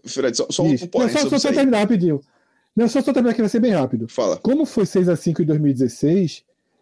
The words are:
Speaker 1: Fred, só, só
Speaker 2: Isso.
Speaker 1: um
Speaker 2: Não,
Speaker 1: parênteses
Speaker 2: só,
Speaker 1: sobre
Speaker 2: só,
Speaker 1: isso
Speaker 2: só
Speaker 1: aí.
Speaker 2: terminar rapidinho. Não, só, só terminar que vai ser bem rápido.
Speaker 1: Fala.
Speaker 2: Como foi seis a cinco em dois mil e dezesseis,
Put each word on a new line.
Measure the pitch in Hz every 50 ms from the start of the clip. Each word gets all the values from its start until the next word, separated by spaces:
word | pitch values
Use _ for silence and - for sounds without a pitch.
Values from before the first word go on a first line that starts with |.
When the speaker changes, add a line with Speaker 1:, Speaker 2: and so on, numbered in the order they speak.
| -
Speaker 1:
Fred, | - - 135 131 127 117
só, | - - -
só | - - 175 160
Speaker 2:
Isso. | 143 123 -
Speaker 1:
um |
Speaker 2:
Não, | 175
Speaker 1:
parênteses | - - 254 226 - 302
Speaker 2:
só, | 285 -
Speaker 1:
sobre |
Speaker 2:
só, | 294
Speaker 1:
isso | 277 -
Speaker 2:
só | 285
Speaker 1:
aí. | 277
Speaker 2:
terminar | 285 277 269 240 208
rapidinho. | 208 202 240 196 170 175 151 139 - _ _ _ _ _ _ _ _ _ -
Não, | 208 233 220
só, | - 285 -
só | - 254
terminar | - 233 240 220
que | 233 226
vai | 202
ser | - 233
bem | 220 254 202
rápido. | 170 131 - - 110 113 117
Speaker 1:
Fala. | - - 117 98 80 -
Speaker 2:
Como | - - 269 302 320
foi | - - - 202
seis | - - 196 185 175
a | 175
cinco | 151 - 180 160 - 180
em |
dois | 151 156 151
mil | 151 143
e | 135
dezesseis, | 120 131 123 - - - 143 165 202 185 151 - - _ _ _ _ _ _ _ _